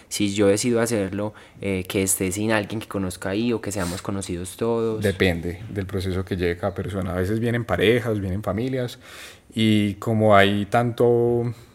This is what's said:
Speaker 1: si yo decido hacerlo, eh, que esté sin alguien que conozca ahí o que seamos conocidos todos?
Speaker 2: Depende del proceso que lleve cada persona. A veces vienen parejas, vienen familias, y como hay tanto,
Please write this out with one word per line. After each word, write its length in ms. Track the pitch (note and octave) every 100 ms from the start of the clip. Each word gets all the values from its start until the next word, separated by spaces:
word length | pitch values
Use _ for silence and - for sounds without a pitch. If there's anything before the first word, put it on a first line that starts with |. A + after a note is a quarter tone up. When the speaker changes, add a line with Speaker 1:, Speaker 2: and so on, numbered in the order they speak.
| -
Speaker 1:
si 260 | - G#2
yo 140 | G2+ G2+
decido 320 | G#2 B2 A#2
hacerlo, 520 | A#2 A2+ F#2+ F#2+ G#2 - - -
eh, 240 | G2+ F#2+ F2+
que 160 | G#2
esté 300 | F#2+ - F#2+
sin 180 | F#2 G#2+
alguien 300 | A2 F#2 G#2+
que 80 | -
conozca 400 | G2+ F#2+ - G2
ahí 240 | G2 A#2+
o 80 | A2+
que 100 | -
seamos 320 | G2 F2 F#2
conocidos 540 | - G2 G2 F2 F2+ -
todos? 440 | A2+ A#2 A2+ A2
Speaker 2:
Depende 600 | G2+ F#2 F#2+ E2+ E2+ E2+ -
del 180 | G2+ F#2
proceso 380 | G2 F#2 F2+
que 120 | F#2 F#2+
lleve 200 | F2 F2
cada 180 | G2+
persona. 380 | F#2+ F#2+ F#2+ F#2
A 40 | F2+
veces 220 | F#2 A2+
vienen 260 | A#2 A#2
parejas, 540 | A2+ F2 F#2 A#2+ A2+ G#2+
vienen 240 | F#2+ F#2
familias, 560 | G#2+ F#2+ B2+ C3 B2 - - - - - _
y 400 | - A2 G#2+ G#2 G2
como 380 | - A2 A2
hay 320 | G2+ G2+ G2+ G2+
tanto, 880 | A#2 A#2+ A2+ A#2+ A#2+ A#2+ A#2+ A#2+ A2+ -